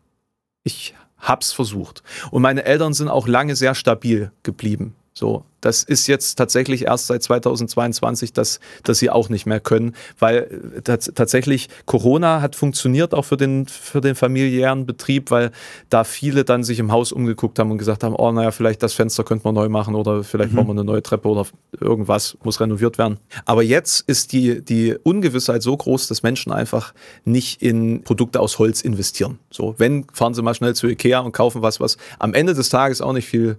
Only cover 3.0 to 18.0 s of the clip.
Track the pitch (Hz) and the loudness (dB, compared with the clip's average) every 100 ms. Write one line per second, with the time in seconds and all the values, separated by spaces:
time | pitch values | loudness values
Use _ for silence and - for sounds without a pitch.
3 | 147 127 117 120 147 127 131 131 - 107 | 0 0 2 2 2 0 0 2 0 0
4 | 120 107 101 - - - 110 104 110 - | 2 0 -2 -8 -10 -6 -4 -4 -6 -12
5 | _ - 110 110 - _ 123 - - 135 | _ -6 -4 -4 -8 _ 0 0 0 0
6 | - 135 - - 123 127 131 127 113 123 | 2 0 0 0 2 2 0 0 0 0
7 | - 123 - 123 123 123 113 - 120 107 | 0 -2 0 0 2 -2 -2 -2 -2 -2
8 | 117 120 117 - 113 - - - - 110 | -2 -2 -2 -2 -2 -4 -12 -6 -2 2
9 | 123 120 104 104 107 107 - 113 117 117 | 2 2 0 -2 -2 -4 0 0 0 -6
10 | - - 113 120 120 - - 120 120 117 | -16 0 2 2 0 -8 -14 -8 -2 -2
11 | - - 113 127 139 135 - - - 123 | -2 0 2 2 2 0 -2 -12 -2 2
12 | 117 151 170 160 143 - 147 - 127 135 | 4 4 4 2 0 -2 -2 0 2 2
13 | 170 147 - 135 135 135 131 - - 147 | 2 0 0 0 0 0 -4 -10 -6 0
14 | 139 131 127 131 135 127 131 135 127 - | 0 0 0 2 0 2 2 0 -4 -6
15 | - 139 - 120 120 - - - - 117 | -2 -2 2 0 0 -4 -18 -20 0 2
16 | 113 - 143 139 135 123 117 117 107 117 | 2 -2 0 2 2 2 0 -2 2 2
17 | 117 - 120 110 113 - 110 110 104 107 | 2 -2 -2 -2 -2 0 -2 -2 -2 -2